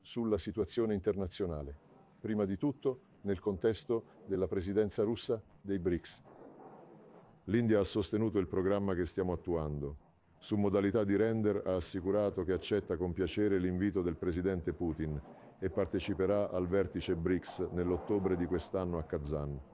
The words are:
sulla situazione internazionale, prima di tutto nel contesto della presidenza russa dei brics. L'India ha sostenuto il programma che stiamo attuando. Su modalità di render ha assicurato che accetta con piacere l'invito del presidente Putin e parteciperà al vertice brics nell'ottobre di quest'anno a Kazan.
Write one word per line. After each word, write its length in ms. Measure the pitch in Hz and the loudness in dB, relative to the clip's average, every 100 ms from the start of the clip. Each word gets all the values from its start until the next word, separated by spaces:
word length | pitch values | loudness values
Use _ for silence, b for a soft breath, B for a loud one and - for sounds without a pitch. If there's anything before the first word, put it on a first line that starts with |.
sulla 360 | - - 113 104 | -8 -2 2 2
situazione 580 | - 101 98 - 113 | 0 -2 -2 0 2
internazionale, 760 | 104 98 95 95 - 95 76 69 71 - - - - | 2 0 0 -2 -2 -2 -4 -8 -12 -20 -20 -20 -10
prima 260 | - 107 | -2 0
di 120 | 101 95 | 2 2
tutto 460 | 147 135 139 127 - - | -2 0 -2 -4 -10 -10
nel 180 | 101 95 | -4 -2
contesto 640 | - 92 117 107 - 113 - B - | -2 0 0 0 0 -2 -2 B -4
della 220 | 92 92 | -2 0
presidenza 560 | 98 90 101 107 - | -2 0 2 2 2
russa 360 | 104 113 - 117 - - | 0 0 -2 -4 -4 -18
dei 180 | 98 98 | -4 0
brics. 420 | 87 87 - - - - - - - - - - - - - - | 2 0 -2 -14 -16 -20 -20 -20 -20 -20 -20 -20 -20 -20 -20 -16
L'India 340 | - 107 117 107 | 0 2 4 4
ha 60 | |
sostenuto 560 | 95 110 101 107 110 101 | 4 0 0 0 2 0
il 80 | 92 | 0
programma 480 | 92 92 101 101 90 | 0 2 2 2 0
che 100 | 85 | 0
stiamo 260 | - 90 | 0 0
attuando. 640 | 85 - 82 78 73 71 73 - _ _ _ | -2 -2 -2 -2 -4 -6 -10 -18 _ _ _
Su 180 | - 104 | -4 0
modalità 480 | 101 98 98 110 | 2 2 2 2
di 100 | 101 | 2
render 480 | 101 110 113 107 104 | 2 2 2 2 2
ha 120 | - 92 | 0 -2
assicurato 680 | 87 95 90 101 101 92 | -2 -4 0 2 2 0
che 100 | 85 | 0
accetta 440 | 90 - 104 98 85 | 0 2 0 0 -2
con 160 | 90 | -2
piacere 480 | 85 90 - 104 98 | 0 -2 2 2 4
l'invito 420 | 90 90 101 92 | 2 2 2 2
del 140 | 87 82 | 0 0
presidente 560 | 87 85 90 92 82 | -2 0 0 0 -2
Putin 500 | 78 87 78 80 76 - B B B | -2 -2 -2 -4 -4 -8 B B B
e 100 | 95 | -4
parteciperà 800 | 104 92 98 87 92 92 101 104 | -2 0 -2 -2 0 2 2 2
al 160 | 92 90 | 0 2
vertice 480 | 98 90 90 82 | 2 2 -2 -2
brics 460 | 87 85 92 - - 87 | 0 2 0 0 -6 -4
nell'ottobre 680 | 85 87 87 - 104 95 90 | -2 0 0 0 0 2 0
di 100 | 87 | 0
quest'anno 520 | 87 - 95 92 87 | -2 -2 -4 -2 -4
a 60 | |
Kazan. 640 | 76 80 73 76 73 69 - | -4 -6 -4 -4 -4 -8 -12